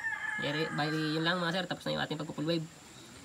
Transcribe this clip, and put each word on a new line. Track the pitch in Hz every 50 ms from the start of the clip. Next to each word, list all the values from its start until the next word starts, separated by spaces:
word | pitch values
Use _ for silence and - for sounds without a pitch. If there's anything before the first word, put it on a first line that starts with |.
| - 906 855 - - - - - -
Yari, | 285 285 151 - - - 151
bali, | 147 156 156 156 156 151 151 165
yun | 160
lang, | 165 180 180
mga | 170 170 170 190
sir, | 175
tapos | - 151 - - 156
na | 151 151
yung | 143
ating | - 160 160
pagpo-full | - - - - 151
wave. | 160 170 165 156 - - - - - - - - - - -